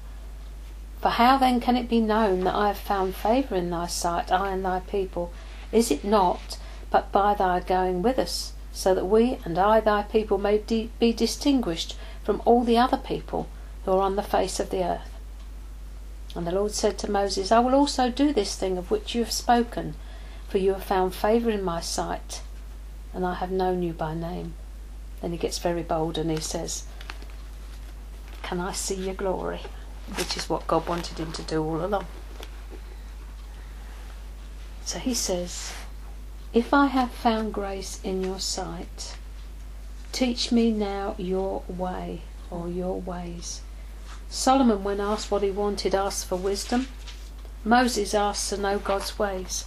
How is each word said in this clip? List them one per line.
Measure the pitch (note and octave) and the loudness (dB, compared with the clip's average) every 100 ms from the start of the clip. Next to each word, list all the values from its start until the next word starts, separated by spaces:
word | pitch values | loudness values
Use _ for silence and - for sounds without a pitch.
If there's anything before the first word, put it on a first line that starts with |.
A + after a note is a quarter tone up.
| - - - - - - - - - - | -12 -14 -14 -14 -14 -14 -14 -12 -12 -2
For | G3+ | 0
how | - A#3+ C4+ | 6 8 8
then | B3+ B3 | 6 4
can | A#3+ B3 | 4 2
it | A#3+ | 4
be | A#3 | 4
known | A3 G#3+ A3 F#3 F#3 | 4 4 4 4 2
that | - | 4
I | G#3 | 2
have | G3+ | 2
found | - G3+ F#3+ | 0 0 0
favour | F#3 G#3 B3 C4+ F#3+ | 0 4 4 4 0
in | F3 | 0
thy | E3+ F3 | -2 -2
sight, | - F3 E3+ - | -2 0 0 2
I | F#3 G3 | 2 2
and | F#3+ | 0
thy | F#3+ F#3 | 0 -2
people? | - G3+ F#3 - F3 - - - - | -2 -2 -2 -4 -6 -8 -14 -14 2
Is | A3 A#3 | 4 4
it | D4 G3+ | 2 4
not | G#3+ F3+ - - - - - - | 6 6 2 -4 -12 -12 -12 2
but | G3 - | 2 4
by | G#3 G3+ | 4 4
thy | G#3 F#3+ F3+ | 4 4 2
going | F3+ F#3 F#3 F3+ | 2 2 4 2
with | G3 C4 | 2 2
us, | - - - - - | 0 -2 -6 -10 -12
so | - G3 F#3 | 0 4 4
that | F#3 | 6
we | A3 A#3+ C4 | 6 6 2
and | - E3+ | -2 4
I, | G3+ A3 | 6 6
thy | G#3+ G#3 | 6 2
people, | G#3 A3 G#3+ G3 | 4 2 4 2
may | G3+ G#3 | 4 2
di-, | G#3+ A3+ A3+ - | 2 0 -2 2
be | A#3 | 4
distinguished | A3+ A3+ - D4 C4+ A3 E3 - - - - | 4 0 2 4 4 4 -2 -4 -8 -12 -8
from | - F#3 - | -2 0 6
all | A#3+ | 6
the | A#3+ A#3 | 8 6
other | B3 C4 | 6 4
people | - - - E3 D#3+ - - - | 0 -6 -4 -4 -4 -8 -12 -8
who | - | 2
are | F#3+ | 4
on | G3 G3 | 4 2
the | |
face | G3+ G3 F#3+ - | 2 2 2 0
of | G3+ | -2
the | F#3+ F3 | 0 0
earth?" | F3 - - - - - - - - - - - - - - | -2 -6 -12 -12 -14 -14 -14 -14 -14 -14 -14 -14 -12 -10 -6
And | E3+ | -2
the | |
Lord | F#3 G#3 | 0 0
said | G#3 G#3+ F#3+ | 2 0 0
to | G#3 | 0
Moses, | G3+ G3+ G3 F#3+ | 2 2 0 6
"I | A3+ | 6
will | B3 C4+ | 8 6
also | C#4+ - B3+ | 6 4 2
do | A#3+ D4 | 4 4
this | D4 G3 - | 4 0 0
thing | F#3+ F#3 | 0 0
of | F3+ | 0
which | G#3+ - | -2 0
you | A#3+ A3+ | -2 0
have | |
spoken, | - - A#3+ A#3 - E3 D3+ - - - - - | -2 4 4 4 -2 -6 -8 -12 -12 -12 -12 -4
for | G3+ | 2
you | F#3+ | 2
have | F#3+ - | 0 2
found | F#3+ F#3 | 2 2
favour | F3+ G#3+ A#3 A#3 | 2 4 4 4
in | G#3 F#3+ | 0 0
my | E3+ | -2
sight, | - - E3+ E3+ - - - - - - - - - | -2 -4 -2 -4 -8 -12 -12 -12 -12 -14 -14 -14 -10
and | F#3 F3+ | -2 -2
I | |
have | F3 F3+ | -2 -2
known | F#3+ F#3 F#3 | 0 2 2
you | F3 | 0
by | D#3+ D#3+ | -2 -4
name." | E3 E3+ F3 E3+ - - - - - - - | -4 -6 -6 -8 -10 -12 -14 -12 -12 -12 -8
Then | F3+ | -6
he | E3+ | -2
gets | - - | -2 -2
very | F3+ E3+ | -2 -2
bold | E3 E3 D#3+ D#3+ | 0 0 0 0
and | D#3+ | -2
he | D#3 | -2
says, | - F3 E3+ - - - - - - - - - - - - - - - - - | -2 -4 -4 -6 -10 -12 -12 -12 -12 -14 -14 -12 -12 -12 -12 -12 -14 -14 -14 -12
"Can | - F3+ | -6 -4
I | F3+ | -2
see | G3 - F#3+ | -4 -4 -4
your | F#3+ F#3+ | -4 -2
glory?" | G3 F3+ F3 F3+ - - - - - - | -2 -2 -2 -6 -8 -12 -12 -12 -10 -4
Which | F3 - | -4 -4
is | - | -2
what | D#3 - | -2 2
God | E3 D#3+ | 2 2
wanted | F3 E3+ - | -2 -4 -6
him | D#3+ | -6
to | D#3+ | -6
do | E3 D#3+ | -4 -2
all | D#3 D#3+ F3+ | 0 -2 0
along. | G3+ - - - - - - - - - - - - - - - - - - - - - - - - - - - - | -2 -2 -10 -12 -12 -12 -12 -12 -12 -12 -12 -12 -12 -12 -12 -14 -12 -12 -12 -12 -12 -12 -12 -12 -12 -12 -12 -12 -10
So | - - | -8 -4
he | C4 | -2
says, | A#3 - F3+ F3 - - - - - - - - - - | -2 0 0 -2 -6 -8 -10 -12 -12 -12 -12 -12 -12 2
"If | A#3 A#3 | 2 6
I | C#4 C#4 | 6 6
have | C4 B3 | 4 0
found | - A#3+ A3 A3 | 2 2 2 0
grace | G#3+ G3 G3 G3 - | -2 -4 -6 -8 -8
in | - F#3+ | -4 -2
your | F#3 F#3 | -2 -2
sight, | - - E3+ E3+ - - - - - - - - - - - - - | -4 -4 -4 -6 -10 -10 -12 -12 -12 -12 -12 -12 -14 -12 -12 -12 -10
teach | - B3+ A#3+ - | 0 0 0 2
me | A#3 A3+ | 4 6
now | G#3+ G3+ G3 G3 - | 4 0 -2 -4 -4
your | F3+ F#3 F#3+ G3 - | -2 0 0 -2 -6
way," | F3+ F#3 F3+ F3 F3 - - - | -4 -4 -4 -6 -8 -10 -14 -10
or | F3+ E3+ | -8 -6
your | F3 F3+ F#3+ | -4 -2 -4
ways. | F3+ F3 F3 F3 - - - - - - - - - | -6 -8 -8 -10 -10 -10 -12 -14 -14 -14 -14 -12 -10
Solomon, | - - C4+ B3 G3+ | 0 4 6 6 4
when | G3 G3+ | 2 0
asked | G3+ G#3 - | 0 -2 0
what | G3+ | 0
he | G3+ | 2
wanted, | G3 G#3 G3+ G3 G3 | 0 0 0 0 2
asked | G3 - - | 0 -2 -4
for | F3+ | -2
wisdom. | F#3+ G3 - B3 C4 - - - - - - - | 0 -2 0 0 0 -8 -12 -12 -14 -12 -12 -8
Moses | G#3+ A#3+ B3+ A3+ G3+ | 4 6 6 2 2
asks | G#3+ G#3 G3+ - | 2 2 0 -2
to | G3+ | -2
know | G3+ G3+ | 0 0
God's | G3+ G3 G3 - | 2 0 -2 -2
ways. | G#3 F#3+ F3+ - | -2 -2 -4 -6